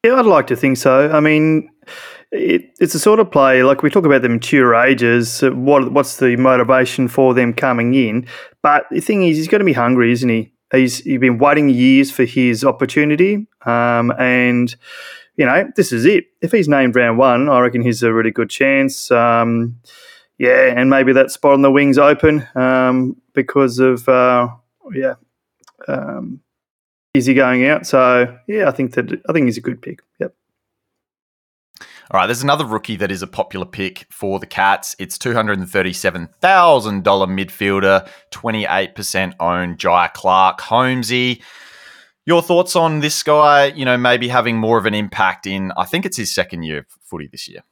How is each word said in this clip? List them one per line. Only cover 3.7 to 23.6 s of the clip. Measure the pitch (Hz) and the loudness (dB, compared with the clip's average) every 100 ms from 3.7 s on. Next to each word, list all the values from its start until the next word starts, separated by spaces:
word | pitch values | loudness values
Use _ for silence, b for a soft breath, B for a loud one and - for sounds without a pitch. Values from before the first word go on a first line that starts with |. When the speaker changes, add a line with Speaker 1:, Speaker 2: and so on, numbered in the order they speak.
| 139 | 2
Speaker 1:
we | 151 | 2
talk | 202 165 | 2 2
about | 135 | 2
the | 120 | 2
mature | 117 - 143 123 113 | -2 0 2 4 4
ages, | 127 127 120 120 117 - | 2 2 2 0 -2 -2
uh, | 135 | -2
what, | 127 131 143 123 | 0 2 2 2
what's | 139 135 - | -2 -2 0
the | 127 120 | 0 2
motivation | 131 127 120 131 127 - 127 | 2 2 2 2 0 -2 -4
for | 127 131 | 0 2
them | 123 120 | 2 0
coming | 117 135 120 117 135 | -2 -2 -2 0 0
in? | 117 113 123 B B _ | 0 -4 -8 B B _
But | 151 147 - | 0 0 -2
the | - | -6
thing | - 208 | -2 0
is, | 180 156 | 0 0
he's | 160 | 0
gonna | 214 | 0
be | 190 | 2
hungry, | 123 120 127 117 | 0 0 2 2
isn't | 123 127 | 0 0
he? | 113 110 _ _ | -2 -6 _ _
He's, | 131 127 120 | 0 0 -2
he's | - 131 | -6 0
been | 127 117 | 0 2
waiting | 143 147 143 | 2 2 2
years | 123 127 135 135 | 2 4 4 2
for | - | -2
his | 120 123 123 110 | -2 0 0 2
opportunity, | 135 120 131 - 151 151 190 208 214 _ - | -2 0 -4 -2 0 -2 -2 -4 -8 _ -4
um, | 120 120 120 117 120 | 0 0 0 -2 -2
and, | 127 123 123 123 123 - B B B B B - | -2 0 0 0 -4 -6 B B B B B -2
you | 127 | 0
know, | 156 - - | 0 -2 -2
this | - | -2
is | 117 139 | 2 2
it. | 214 - _ | 2 -2 _
If | 170 | -2
he's | 226 151 | 0 2
named | 143 127 123 | 2 2 2
round | 120 113 | 0 2
one, | 131 120 143 | 2 2 2
I | 127 | 2
reckon | 123 120 | 2 0
he's | 120 117 | -2 0
a | 120 | 0
really | 113 113 | 0 -2
good | 104 110 | -2 -6
chance. | - 135 139 135 - - | -2 0 0 -2 -4 -2
Um, | 120 117 117 117 117 117 117 b b b b b _ | 2 2 2 0 -2 -4 -10 b b b b b _
yeah, | 127 127 131 120 | 2 4 2 2
and | 131 | 2
maybe | 135 131 | 2 4
that | 131 131 | 2 2
spot | - 143 | 0 2
on | 139 | 4
the | 139 | 4
wing's | 135 143 135 | 4 2 4
open, | 147 147 156 151 123 | 4 4 2 0 -4
um, | 131 127 127 127 127 131 - _ | -4 0 2 2 0 -2 -8 _
because | - 135 143 | -6 -2 0